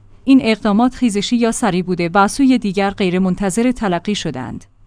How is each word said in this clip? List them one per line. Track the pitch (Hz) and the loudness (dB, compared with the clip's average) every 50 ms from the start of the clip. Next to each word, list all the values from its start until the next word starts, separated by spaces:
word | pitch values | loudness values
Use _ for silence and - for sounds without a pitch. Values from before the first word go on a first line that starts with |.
| - - - - - | -20 -20 -20 -4 2
این | 262 269 254 - | 4 4 4 4
اقدامات | 220 220 214 - 208 196 220 247 254 - | 2 0 0 0 0 2 2 2 0 0
خیزشی | - 254 233 190 202 - - 240 | 0 -2 -2 0 -2 -2 -2 0
یا | 233 240 226 | 0 0 0
سریع | 226 - 240 196 170 185 160 | 0 0 -2 0 0 0 -2
بوده | 180 180 165 175 170 180 | -2 -2 -2 -2 0 2
و | |
از | 202 196 202 | 2 2 2
سوی | - - 277 254 254 | 2 2 2 4 2
دیگر | - - 202 175 196 196 196 | 2 0 -2 -2 -2 -2 -2
غیرمنتظره | 196 - 202 180 180 185 190 185 180 - 202 190 170 233 233 254 247 | -2 -2 -2 0 0 0 0 0 0 -2 -2 -2 0 0 0 0 0
تلقی | - 226 185 175 170 - 208 202 | -2 -2 -2 -2 -2 -2 -4 -4
شدند. | - - 160 127 127 117 - - - - - _ _ - | -4 -6 -6 -8 -8 -10 -10 -12 -14 -16 -20 _ _ -20